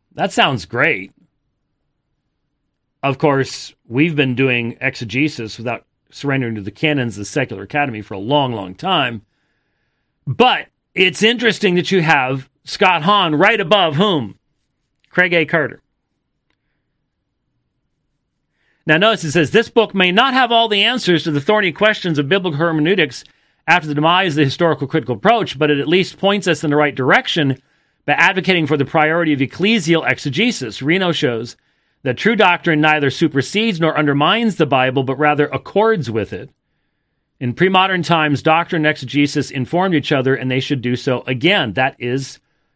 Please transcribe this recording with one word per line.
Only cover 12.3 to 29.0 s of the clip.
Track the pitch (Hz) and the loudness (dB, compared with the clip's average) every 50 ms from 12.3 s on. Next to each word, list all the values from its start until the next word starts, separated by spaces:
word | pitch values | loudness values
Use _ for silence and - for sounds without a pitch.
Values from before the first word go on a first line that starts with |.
| 135 135 - _ _ _ | -4 -6 -8 _ _ _
Scott | - - - - 202 185 175 165 | -16 -10 -2 2 2 2 2 2
Hahn | 147 196 208 202 185 160 151 | 2 2 2 2 2 0 2
right | 147 185 214 233 208 | 2 4 2 2 2
above | 190 156 208 202 180 156 135 | 0 2 2 2 2 2 2
whom? | 151 208 214 180 143 113 98 - _ _ _ _ _ _ _ _ _ _ _ _ _ _ _ | 0 0 2 0 -2 -4 -6 -12 _ _ _ _ _ _ _ _ _ _ _ _ _ _ _
Craig | - 180 180 180 | 0 0 0 2
A. | - 170 156 | 2 0 0
Carter. | 135 170 160 139 113 - - _ _ _ _ _ _ _ _ _ _ _ _ _ _ _ _ _ _ _ _ _ _ _ _ _ _ _ _ _ _ _ _ _ _ _ _ _ _ _ _ _ _ _ _ _ _ _ _ _ _ _ _ _ _ _ _ _ _ _ _ - | 0 0 -2 -2 -2 -6 -12 _ _ _ _ _ _ _ _ _ _ _ _ _ _ _ _ _ _ _ _ _ _ _ _ _ _ _ _ _ _ _ _ _ _ _ _ _ _ _ _ _ _ _ _ _ _ _ _ _ _ _ _ _ _ _ _ _ _ _ _ 0
Now | 165 156 160 | 2 2 4
notice | 202 226 214 - 165 | 4 2 2 0 -4
it | 151 | -2
says, | 131 175 151 - | 0 0 0 2
"This | - 226 226 - | 2 0 0 2
book | - 233 214 - - | 2 2 2 2 2
may | 196 185 180 | 0 0 2
not | 180 214 254 269 254 | 4 2 2 2 2
have | 262 254 226 | 2 2 4
all | 233 226 233 220 | 4 2 2 2
the | 208 196 202 | 2 2 2
answers | 226 254 240 - 180 175 151 143 | 0 0 0 0 2 2 2 2
to | 160 | 0
the | 147 143 | -2 -2
thorny | 139 - 214 214 202 175 | 0 2 2 2 2 0
questions | 139 - 202 214 208 - - 180 156 143 | 0 2 0 0 0 0 -2 -2 -2 0
of | 143 135 | 0 0
biblical | 185 202 185 185 143 143 | 0 0 0 -2 -2 -2
hermeneutics | 170 170 160 156 151 165 208 185 156 131 - - - _ _ _ _ _ _ _ - | -2 0 0 0 2 2 2 2 0 -2 -4 -14 -20 _ _ _ _ _ _ _ 0
after | 156 170 180 156 151 | 2 2 2 2 -2
the | 143 | -2
demise | 147 156 165 175 185 196 180 139 | 0 2 2 2 2 0 0 0
of | |
the | 156 143 | 0 0
historical | 135 - - 175 165 147 - 143 | 0 0 0 0 0 0 0 -4
critical | 131 - 160 113 120 120 | -2 -2 -2 -2 -2 -6
approach, | 104 - 202 240 226 175 - - 135 | 0 2 2 2 2 0 -4 -2 -2
but | 151 147 | 0 0
it | 147 139 | 0 0
at | 135 147 | 0 0
least | 175 190 180 - - - | 0 0 0 -2 -6 -2
points | 190 196 202 202 - | 0 0 0 0 0
us | 185 156 - | -2 -2 0
in | 165 151 | 0 0
the | 143 | 2
right | 151 147 143 120 | 2 0 0 0
direction | - 127 139 190 254 254 - - 175 143 135 131 - _ _ _ _ _ _ _ _ - | -2 0 2 2 2 2 0 -2 0 0 0 0 -2 _ _ _ _ _ _ _ _ -2
by | 143 | -2
advocating | 143 151 165 185 190 185 - 185 185 170 156 | 2 2 2 2 2 0 0 0 0 2 2
for | 131 156 | 0 0
the | 139 135 | 0 0
priority | - - 160 | 0 2 2